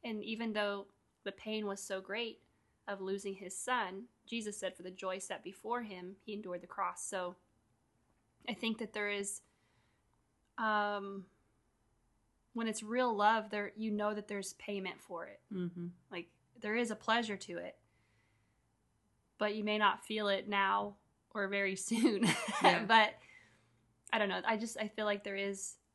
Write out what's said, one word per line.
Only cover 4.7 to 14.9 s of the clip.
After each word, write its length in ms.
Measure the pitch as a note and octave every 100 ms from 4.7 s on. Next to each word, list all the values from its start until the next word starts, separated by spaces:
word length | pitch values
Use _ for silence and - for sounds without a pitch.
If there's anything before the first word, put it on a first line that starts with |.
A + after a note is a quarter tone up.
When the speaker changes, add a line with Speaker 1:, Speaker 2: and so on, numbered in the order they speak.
| F#3
Speaker 1:
"For 60 |
the 80 | F3+
joy 300 | F#3 F#3+ F#3
set 240 | - F3+
before 400 | F3 G3 A3 A#3+
him, 320 | A3+ F#3 F3+ G3 -
he 80 |
endured 280 | G#3 G3 F3+
the 60 | F3+
cross." 360 | - F#3 F3 -
So 300 | F#3+ F3+ F#3 _ _ _ _ _ _ _ _ _ _ -
I 40 | G#3
think 240 | A3+ A3
that 140 | A3
there 160 | G#3+ G#3
is, 320 | G3+ G3 - _ _ _ _ _ _ _ _ _ _ _ -
um, 680 | A3 G#3+ G#3 G#3 G3 G3 F#3 _ _ _ _ _ _ _ _ _ _ _ _
when 140 | A#3 A3+
it's 140 | A3
real 320 | G#3+ A#3+ B3+ G#3+
love, 340 | G#3 A3 G#3
there, 200 | G#3 G#3 -
you 140 | A3
know 220 | G#3 G#3 G#3
that 120 | G#3
there's 260 | G3+ F#3+
payment 460 | - - G3+ F#3+